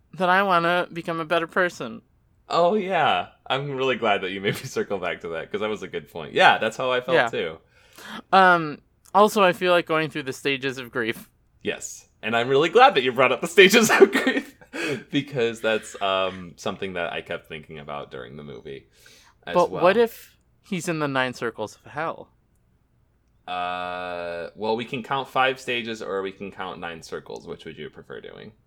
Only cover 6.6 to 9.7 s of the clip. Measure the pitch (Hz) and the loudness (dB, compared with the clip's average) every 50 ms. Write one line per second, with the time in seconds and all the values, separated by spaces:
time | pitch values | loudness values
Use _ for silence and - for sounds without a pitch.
6.6 | 104 117 - - 131 127 127 127 123 - 127 147 123 117 120 120 92 80 80 - | 2 -2 -2 -2 -2 -2 -2 -2 0 2 2 2 2 2 0 -4 -6 -6 -8 -12
7.6 | _ _ _ _ _ _ _ - - - - - - _ - 190 190 185 175 170 | _ _ _ _ _ _ _ -20 -18 -16 -16 -16 -2 _ 6 6 8 8 6 4
8.6 | 160 151 139 - _ _ _ _ _ _ - 190 208 208 - 220 190 180 175 - | 2 -2 -8 -12 _ _ _ _ _ _ 4 6 6 6 6 4 4 4 2 2
9.6 | 185 180 | 2 2